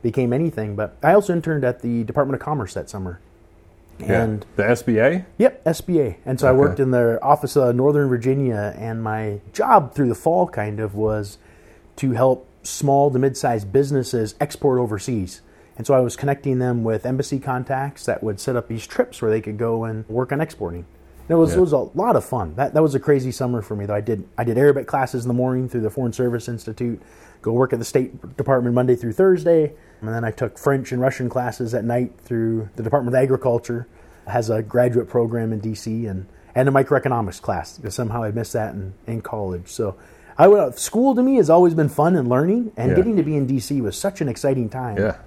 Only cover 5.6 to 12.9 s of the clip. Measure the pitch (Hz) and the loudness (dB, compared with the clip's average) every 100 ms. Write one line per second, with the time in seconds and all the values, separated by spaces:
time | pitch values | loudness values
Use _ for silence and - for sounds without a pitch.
5.6 | - 160 - 170 127 90 - 131 135 131 | -4 -4 0 0 0 -4 -6 2 4 6
6.6 | 143 95 131 123 117 113 135 147 139 147 | 4 2 2 4 2 2 2 2 2 2
7.6 | 123 120 139 147 139 123 120 135 131 107 | 2 4 2 2 2 0 0 0 0 -2
8.6 | 104 - 110 113 110 110 107 104 - - | -4 -6 -8 -6 -4 -4 -4 -6 -10 -4
9.6 | 269 220 135 - 131 117 165 175 180 - | 4 4 4 0 0 2 0 0 0 -2
10.6 | 107 104 107 101 107 107 101 - - - | -4 -4 -6 -2 -2 -2 -6 -12 -20 -20
11.6 | - - _ - 135 120 131 127 - _ | -20 -20 _ -4 -2 2 2 2 -4 _
12.6 | - - 143 | -14 -4 2